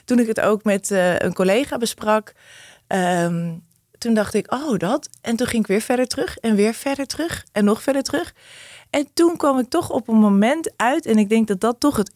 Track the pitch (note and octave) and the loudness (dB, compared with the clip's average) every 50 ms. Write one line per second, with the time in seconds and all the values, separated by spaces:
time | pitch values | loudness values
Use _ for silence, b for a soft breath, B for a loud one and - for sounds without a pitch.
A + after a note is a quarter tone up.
0 | B - B3 A#3+ A#3+ A3 G#3+ - - F#3+ G#3+ G3+ - G#3+ G3 G3 - - G3+ F#3+ | B 0 0 2 2 0 0 0 2 2 0 0 0 0 0 0 -2 -2 0 2
1 | F3+ F3+ F3 - - F#3 F3 - F#3 F#3 G3 A#3+ C#4+ - - A#3+ A#3 A3 - - | 2 2 2 0 0 -2 0 0 0 2 2 0 0 -2 -4 -4 -4 -6 -6 -4
2 | - G#3+ G#3+ G#3+ G#3+ - B B B B B B B B B B B - G3 F#3+ | -2 0 0 0 -2 -6 B B B B B B B B B B B -4 -2 -2
3 | F3+ F3+ F3+ F3 E3+ E3+ E3+ E3+ E3+ E3+ E3 E3+ - _ _ _ _ _ _ _ | 0 0 0 0 0 -2 -2 -4 -6 -6 -10 -12 -16 _ _ _ _ _ _ _
4 | - A#3 A3+ A3 G3+ - - G#3 F3+ - - B3+ D4+ D#4 A3+ F3+ E3 F3+ B3+ D4+ | -2 0 0 0 0 0 -2 -4 -4 -4 -6 -4 -2 -2 -2 -2 0 -2 -2 -4
5 | - - - - - - A#3 A3+ B3+ - - A3+ G#3 - F#3+ G#3+ - - B3 A#3+ | -4 -10 -18 -12 -6 -6 -4 -2 -2 -2 -2 -2 0 0 -2 -2 0 -2 -2 -2
6 | B3+ - - - - - - - - A3+ G#3+ G3 G3+ A3 A3+ - - C#4 C#4 C#4 | -2 -2 -4 -4 -6 -6 -6 -4 -2 0 2 2 2 0 0 -4 -6 -6 -4 -4
7 | C#4 - - - D#4 E4+ - - - _ - G#3 G#3 G3+ G#3+ - - - C4+ C#4 | -6 -8 -6 -6 -6 -6 -6 -10 -12 _ -2 0 2 2 2 0 0 -2 -2 -2
8 | C4 - - F#4 F4 - B B B B B B B B B B B B - D4 | -2 -2 -4 -4 -4 -6 B B B B B B B B B B B B -4 -4
9 | C#4+ - _ - E4+ E4+ E4+ - - C#4+ C4+ C4 B3+ - - F4 E4 - - C4+ | -4 -2 _ 2 2 2 2 2 0 2 2 2 0 0 -2 -2 -2 -2 -4 -6
10 | G#3+ - A3+ A3 G#3+ G#3 G3 G3 G#3 A#3 D4 E4 E4 - - - G#3+ A#3+ C#4+ E4 | -2 2 4 6 6 6 6 4 4 2 2 0 -4 -8 -4 -2 0 0 0 0
11 | - - A3+ G#3+ G#3+ G3 A3 A3+ A3 G#3+ G3+ F#3 G#3+ A#3 A#3+ - - D4 C4+ - | 0 2 2 2 4 4 2 2 2 0 0 0 0 -2 0 0 0 0 0 0
12 | F#3+ - - | -4 -4 -4